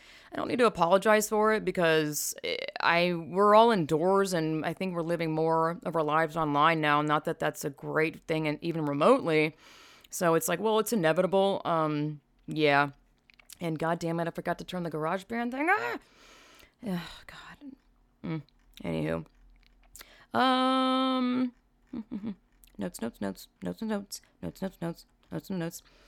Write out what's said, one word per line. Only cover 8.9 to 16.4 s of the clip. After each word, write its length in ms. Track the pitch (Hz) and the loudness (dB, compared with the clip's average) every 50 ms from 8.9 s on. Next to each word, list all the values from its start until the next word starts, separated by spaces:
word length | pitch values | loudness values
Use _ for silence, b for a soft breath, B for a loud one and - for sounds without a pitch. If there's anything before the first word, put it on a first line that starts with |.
| 143 143 160 214 262 269 - 165 156 156 151 156 - B B B B B B B B B B B | 0 2 4 4 4 4 2 2 2 2 2 0 -2 B B B B B B B B B B B
So 260 | B - 185 165 165 | B -2 2 2 2
it's 100 | 165 - | 2 2
like, 140 | - 175 165 | -2 -4 -2
well, 180 | 208 220 214 220 | 0 0 0 0
it's 140 | 214 - | 0 0
inevitable. 680 | 233 208 160 156 156 180 185 175 185 196 196 196 190 - - | 0 2 2 2 2 2 2 2 2 2 2 2 0 -2 -2
Um, 560 | - 170 160 156 151 151 147 151 151 151 147 _ _ _ _ _ | -2 0 0 0 0 -2 -2 -4 -4 -6 -10 _ _ _ _ _
yeah. 440 | - - - 151 143 143 139 143 139 - _ _ _ _ _ _ _ - - - - - - | -8 -4 0 2 4 4 4 2 0 -2 _ _ _ _ _ _ _ -20 -20 -20 -20 -14 -8
And 160 | 180 165 160 | -6 -6 -4
God 220 | 151 165 165 170 170 | -2 -2 -2 -2 -2
damn 220 | 170 165 165 170 | -2 -4 -4 -2
it, 80 | 170 165 | -4 -4
I 20 | |
forgot 280 | - - - 180 170 - | -6 -6 -4 -4 -6 -6
to 60 | 175 | -8
turn 200 | - 180 180 170 | -10 -8 -8 -6
the 60 | 165 | -6
GarageBand 580 | 151 156 156 160 185 185 185 - 233 233 240 247 | -6 -4 -4 -4 -4 -6 -8 -8 -8 -6 -6 -6
thing. 160 | 247 269 302 349 | -4 -2 0 0
Ah! 300 | 403 427 466 480 440 277 B B B B B B B B | 0 0 0 -4 -6 -8 B B B B B B B B